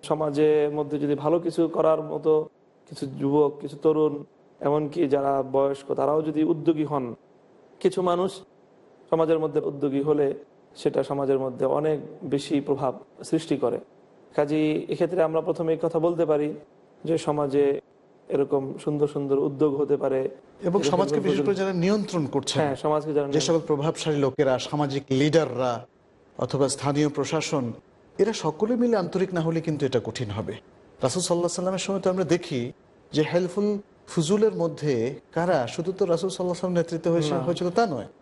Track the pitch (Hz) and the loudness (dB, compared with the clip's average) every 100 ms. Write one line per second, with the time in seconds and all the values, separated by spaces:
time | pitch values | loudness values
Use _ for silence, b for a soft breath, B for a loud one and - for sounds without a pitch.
0 | - 151 156 143 151 151 147 147 147 147 | -4 -2 0 2 4 4 2 -2 -4 -2
1 | 147 143 151 170 170 160 165 165 156 156 | -2 0 2 0 0 0 0 2 2 2
2 | 151 151 156 156 156 _ _ _ _ 151 | 0 -2 2 2 0 _ _ _ _ -10
3 | 139 139 139 147 147 147 147 147 160 156 | -10 -4 2 4 4 2 -12 0 2 4
4 | 156 143 - _ _ _ 143 147 151 160 | 2 0 -10 _ _ _ 0 0 0 0
5 | 147 139 139 139 131 135 139 139 - - | 2 2 2 0 0 2 2 0 -4 -2
6 | 135 151 156 151 156 165 147 156 147 143 | 2 0 0 0 0 2 0 0 0 -2
7 | 123 - _ _ _ _ _ - 190 185 | -4 -10 _ _ _ _ _ -2 0 2
8 | 185 175 185 - - _ _ _ _ - | 0 0 0 -4 -20 _ _ _ _ -20
9 | - 160 160 160 156 147 156 143 143 139 | -4 0 4 2 2 -2 -2 -2 -2 0
10 | 143 147 139 139 - _ _ - 151 135 | 2 2 2 0 -12 _ _ -4 -2 0
11 | 135 139 135 135 131 120 135 143 156 151 | -2 -2 0 0 0 -2 0 2 0 -2
12 | - - 156 139 139 147 135 131 135 - | -6 -12 -4 -4 0 -2 0 -2 -2 -6
13 | - - - 160 156 139 123 - - - | -14 -18 -4 -4 0 0 0 -2 -8 -20
14 | _ _ - - 147 156 151 151 - 147 | _ _ -8 -2 0 2 2 0 -4 -2
15 | 170 175 160 160 165 165 165 160 165 165 | 0 2 0 0 -2 -2 0 0 0 0
16 | 165 170 160 151 151 - - _ - - | 0 0 2 2 0 -6 -16 _ -20 -14
17 | 156 160 - 147 143 139 143 143 _ _ | -4 -2 0 -2 0 2 2 0 _ _
18 | _ _ _ - 139 143 135 139 - 147 | _ _ _ -2 0 0 -2 -6 -4 0
19 | 143 143 139 139 147 139 151 135 147 143 | 0 -2 0 0 0 2 2 2 0 0
20 | 139 131 131 - - - 175 190 139 175 | 0 0 -2 -8 -20 -6 -2 0 2 2
21 | 190 220 190 - 143 185 190 185 175 214 | 2 0 0 0 2 0 0 0 2 0
22 | 196 175 139 139 131 - 151 131 151 151 | 0 -4 -2 -2 -2 0 0 0 0 0
23 | 151 147 143 143 151 165 156 147 147 160 | 0 -2 0 0 2 0 2 0 0 -2
24 | 165 147 135 127 135 127 - 147 147 135 | -2 2 0 2 2 2 -2 -2 -2 -2
25 | 139 131 151 160 143 123 127 117 - _ | 0 2 4 4 2 -2 -2 -2 -8 _
26 | _ _ _ - 127 139 135 127 131 143 | _ _ _ -6 -4 2 0 0 0 2
27 | 151 147 131 156 143 151 120 113 _ _ | 2 0 -2 -2 -2 -2 -4 -8 _ _
28 | _ - 196 214 160 151 214 240 240 220 | _ 0 0 0 -4 -2 0 2 2 2
29 | 175 185 185 180 160 165 160 156 139 120 | 0 -2 -2 0 0 -2 -2 -2 0 0
30 | 107 107 113 101 95 - - - - - | -2 -6 -6 -4 -6 -8 -14 -20 -20 -4
31 | 131 180 175 175 175 180 180 190 - 196 | -2 -2 0 0 0 -2 -4 -4 -4 -2
32 | 190 185 170 170 175 139 120 - _ _ | 0 0 2 0 0 -6 -6 -10 _ _
33 | _ 139 151 165 180 180 208 202 - _ | _ 0 2 2 0 -2 -2 -2 -8 _
34 | - - 156 208 214 180 170 143 147 123 | -6 -2 2 4 4 2 -2 -2 0 0
35 | 113 - _ - 175 165 117 - 170 185 | 0 -4 _ -2 2 2 0 -4 -6 -2
36 | 190 165 185 185 180 175 185 175 165 165 | 0 0 -2 -4 -4 -2 0 0 0 -2
37 | 170 165 151 135 131 170 180 185 233 131 | 0 2 2 0 -2 -2 0 2 0 -2
38 | 98 - | -8 -14